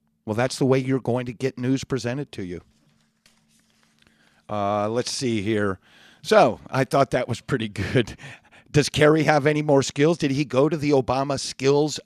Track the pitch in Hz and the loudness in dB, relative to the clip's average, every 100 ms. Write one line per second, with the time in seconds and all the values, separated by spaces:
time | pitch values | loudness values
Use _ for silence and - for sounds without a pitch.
0 | _ _ - 107 131 - 139 131 131 131 | _ _ -6 -2 -2 0 2 2 0 -2
1 | 113 120 127 120 131 - 123 135 - 131 | -2 -4 -6 -6 -6 -4 -2 -2 -2 -6
2 | 113 131 143 - 92 87 - _ _ _ | -4 -6 -8 -10 -10 -10 -14 _ _ _
3 | _ _ _ _ _ _ _ _ _ _ | _ _ _ _ _ _ _ _ _ _
4 | _ _ _ _ - 104 101 104 104 117 | _ _ _ _ -10 -4 -2 0 -2 -2
5 | 120 - 131 113 98 107 101 92 _ _ | -4 -4 -2 -2 0 0 -2 -4 _ _
6 | - _ - 208 151 95 - 131 135 143 | -20 _ 2 4 4 2 -6 -4 0 2
7 | 135 131 123 120 - 120 110 101 90 110 | 0 0 -4 -6 -4 -4 -4 -6 -2 -2
8 | 117 - - - _ _ _ 151 135 - | -2 -6 -18 -20 _ _ _ 0 0 4
9 | 151 156 147 151 135 151 151 139 131 - | 4 6 4 2 2 0 2 2 2 2
10 | 147 170 147 135 143 127 151 156 143 143 | 2 2 -2 -2 0 2 2 0 2 2
11 | 117 127 139 135 - - 131 143 151 - | 2 -2 -2 -4 -8 -2 2 2 2 -2